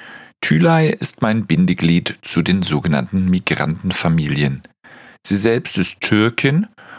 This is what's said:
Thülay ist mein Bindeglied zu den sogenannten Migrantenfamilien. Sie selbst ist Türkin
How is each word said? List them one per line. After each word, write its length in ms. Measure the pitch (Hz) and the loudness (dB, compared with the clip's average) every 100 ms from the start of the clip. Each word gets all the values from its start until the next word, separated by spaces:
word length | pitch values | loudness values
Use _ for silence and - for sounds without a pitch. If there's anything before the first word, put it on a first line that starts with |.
| - - - - | -20 -20 -20 -6
Thülay 500 | - 156 170 165 156 | 0 2 4 4 2
ist 320 | - - - | 0 -2 0
mein 240 | 110 110 101 | -2 -2 -2
Bindeglied 720 | 80 90 90 85 85 - - | 0 2 2 2 2 0 -8
zu 200 | - 82 | -6 -2
den 200 | 80 95 | 0 0
sogenannten 640 | 90 73 80 71 62 95 92 | 0 -2 0 -2 -2 -2 0
Migrantenfamilien. 1400 | 90 - - 73 82 95 - 85 82 73 71 71 67 - _ - - - - - | 0 0 -2 -2 -4 -4 -2 0 0 0 0 -2 -4 -12 _ -20 -20 -20 -14 -2
Sie 100 | 98 | 0
selbst 420 | 113 117 - - | 2 0 -2 -4
ist 220 | - - | -4 -4
Türkin 680 | - 104 110 117 139 156 214 _ - | 0 2 2 0 0 0 -2 _ -20